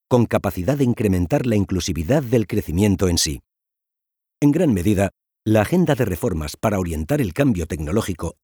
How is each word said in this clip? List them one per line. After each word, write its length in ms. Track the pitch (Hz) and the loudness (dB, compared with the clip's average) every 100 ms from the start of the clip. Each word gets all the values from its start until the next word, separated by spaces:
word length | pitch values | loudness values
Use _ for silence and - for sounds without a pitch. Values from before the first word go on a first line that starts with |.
| - | 0
con 180 | 123 110 | 2 4
capacidad 500 | 107 101 92 90 143 | 0 -2 -4 -2 0
de 80 | |
incrementar 600 | 127 113 104 92 87 143 127 | 0 2 2 2 2 0 0
la 80 | |
inclusividad 680 | 107 95 92 - 80 80 143 | 0 0 -2 -4 -4 0 0
del 260 | 123 120 104 | 2 0 0
crecimiento 600 | 104 - 80 104 92 92 | -2 -2 2 2 2 2
en 100 | 85 | 0
sí. 240 | - 69 - _ _ _ _ _ _ _ _ - | -2 -4 -12 _ _ _ _ _ _ _ _ 0
En 100 | 143 | 2
gran 220 | 147 175 | 4 2
medida, 380 | 98 87 98 98 - _ _ | 2 2 2 0 -4 _ _
la 180 | - 107 | 0 2
agenda 320 | 104 180 165 | 2 2 2
de 100 | 139 | 0
reformas 520 | 113 90 120 85 76 - | -2 -2 -4 -4 -6 -4
para 220 | 113 101 | -2 0
orientar 420 | 87 78 78 147 | -2 -4 -4 -2
el 120 | 110 | -2
cambio 340 | - 143 92 80 | 0 0 0 -4
tecnológico 720 | 78 76 101 107 90 87 - | -6 -4 -2 -2 -6 -8 -6